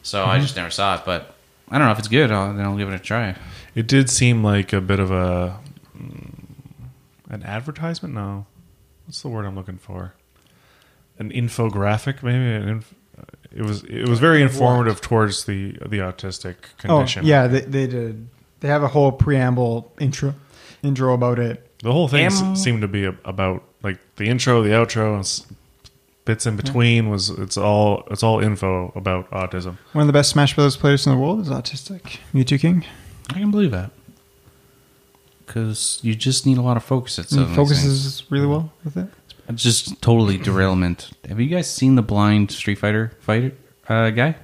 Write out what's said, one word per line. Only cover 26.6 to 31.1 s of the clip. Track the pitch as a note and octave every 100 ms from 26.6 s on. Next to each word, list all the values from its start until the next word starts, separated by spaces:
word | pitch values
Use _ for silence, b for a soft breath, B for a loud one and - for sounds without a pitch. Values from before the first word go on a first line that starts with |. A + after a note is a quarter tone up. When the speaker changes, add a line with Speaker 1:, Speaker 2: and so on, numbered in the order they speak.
Speaker 3:
between | C3+ C3 A#2 A#2 A2
was, | G2+ F#2+
it's | F2+ G2 -
all, | G2+ G#2 G#2 G2+ -
it's | G2+
all | A2+ A2
info | G#2 G2 F#2+ F#2 F2+
about | - F#2+ F#2 F2+
autism. | G2 F#2 F#2 F2+ F2 _
Speaker 2:
One | D3+
of | D3
the |
best | C#3+ C#3+
Smash | D3+ C#3+
Brothers | - C#3+ -
players | C#3+ C#3
in | C#3+